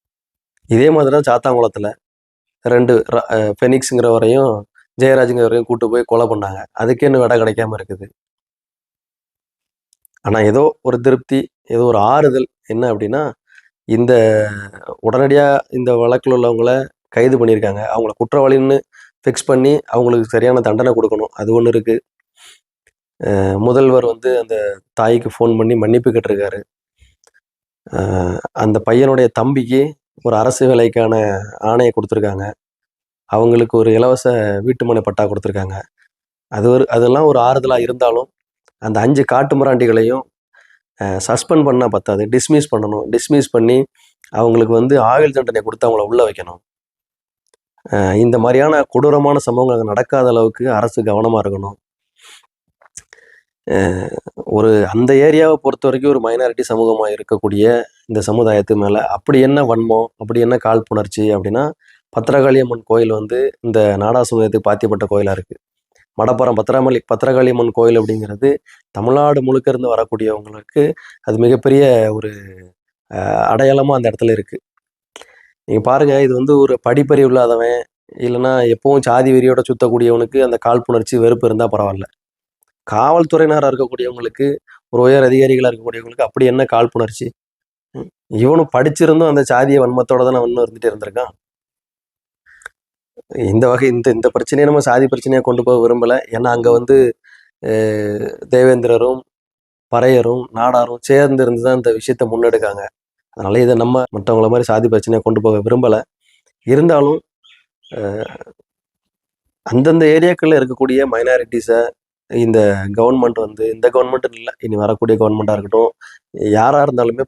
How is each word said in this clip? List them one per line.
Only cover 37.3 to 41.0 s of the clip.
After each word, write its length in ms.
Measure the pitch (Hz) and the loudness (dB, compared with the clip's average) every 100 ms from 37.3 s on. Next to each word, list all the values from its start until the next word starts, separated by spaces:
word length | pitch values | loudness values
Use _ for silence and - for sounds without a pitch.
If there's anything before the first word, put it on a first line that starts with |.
| 131 | 2
ஆறுதலா 400 | 120 131 131 123 | 2 0 -2 -2
இருந்தாலும் 500 | 120 123 123 117 131 _ _ _ _ _ | -2 -2 -2 -2 -4 _ _ _ _ _
அந்த 220 | 110 107 | -6 -2
அஞ்சு 240 | 117 143 | 0 0
காட்டு 320 | 139 123 143 139 | 0 0 0 0
மிராண்டிகளையும், 640 | 135 123 120 113 113 131 - _ _ _ _ _ _ - | 0 2 2 2 2 -2 -8 _ _ _ _ _ _ -12